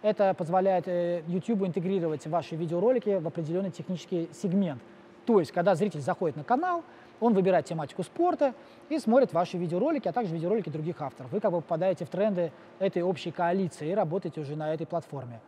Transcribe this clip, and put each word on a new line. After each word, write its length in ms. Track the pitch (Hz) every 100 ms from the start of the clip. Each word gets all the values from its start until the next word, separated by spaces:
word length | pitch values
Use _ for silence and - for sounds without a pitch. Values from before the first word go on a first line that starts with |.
Это 320 | 214 208 196
позволяет, 540 | 185 160 185 190 185 185
э, 340 | 175 175 175 160
Ютубу 380 | 180 - 220 190
интегрировать 600 | 170 175 196 165 151 160
ваши 280 | 165 151 165
видеоролики 640 | 165 170 214 254 208 196
в 100 | 160
определённый 440 | 170 151 175 196
технический 580 | - 156 180 - 180 165
сегмент. 500 | - 202 190 185 123 - - - - -
То 160 | 220
есть, 100 | 160
когда 240 | - 175 175
зритель 240 | 208 156
заходит 380 | 139 180 170 143
на 80 | 143
канал, 360 | 254 359 349 330 - - -
он 140 | 226
выбирает 320 | 196 185 180 -
тематику 380 | 165 143 -
спорта 500 | 185 - 349 339 285 233 - - -
и 100 | 302
смотрит 360 | 220 247 247
ваши 240 | 160 180 180
видеоролики, 500 | 175 175 262 302 196
а 60 |
также 200 | 170 214
видеоролики 360 | 165 165 220 170
других 320 | 151 156 170
авторов. 280 | 143 - 123
Вы 80 | 175
как 100 | 202
бы 80 | 175
попадаете 460 | - 165 185 175 160
в 40 |
тренды 440 | 175 214 185 170 - - -
этой 220 | 190 185
общей 300 | 175 190 180
коалиции 580 | 160 170 185 185 - 151
и 40 |
работаете 460 | 202 170 185 180 156
уже 160 | 143 151
на 180 | 156
этой 140 | 156 160
платформе. 540 | 170 - 143 120 113